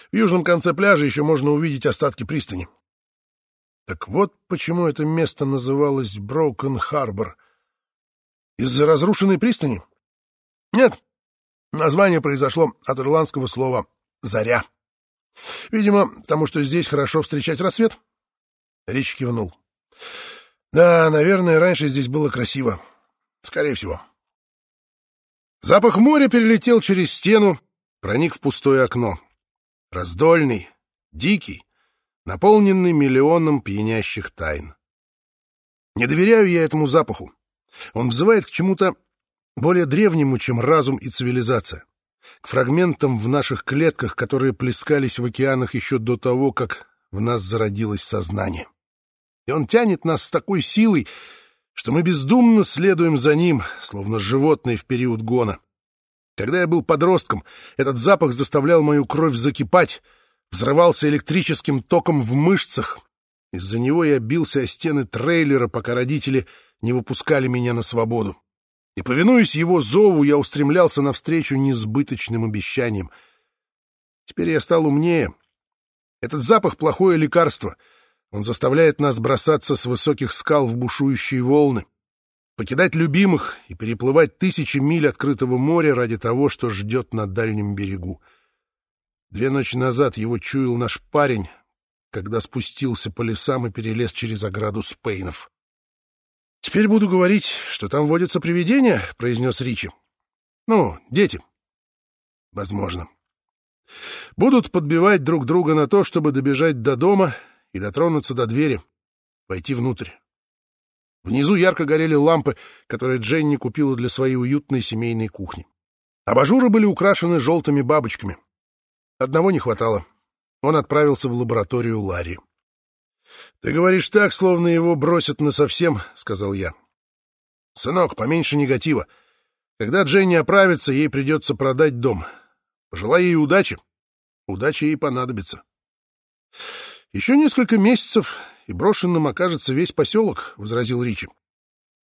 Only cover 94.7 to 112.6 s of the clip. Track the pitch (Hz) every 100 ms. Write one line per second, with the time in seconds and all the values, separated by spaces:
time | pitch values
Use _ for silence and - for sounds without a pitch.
94.7 | 104 - - 117 95 92 - - _ _
95.7 | _ _ _ _ _ _ _ _ _ -
96.7 | 185 214 214 202 185 180 208 - - -
97.7 | - 101 143 151 170 180 175 165 175 170
98.7 | 269 254 131 87 - 120 117 127 113 127
99.7 | 117 - - _ _ _ _ _ _ -
100.7 | 220 123 78 _ 135 202 - - _ _
101.7 | _ _ _ _ _ _ _ _ 101 92
102.7 | 101 95 90 80 _ _ _ _ _ _
103.7 | _ _ - - - - - 240 262 -
104.7 | 180 147 165 190 196 135 165 123 175 160
105.7 | 156 139 202 185 170 151 135 135 135 160
106.7 | 135 117 127 170 196 175 - - _ _
107.7 | 92 101 135 170 156 - 127 117 120 151
108.7 | 107 - _ _ _ _ _ _ 92 -
109.7 | 123 123 110 117 - _ _ _ _ _
110.7 | _ _ _ _ _ 90 123 143 196 175
111.7 | - 147 156 160 147 151 165 139 -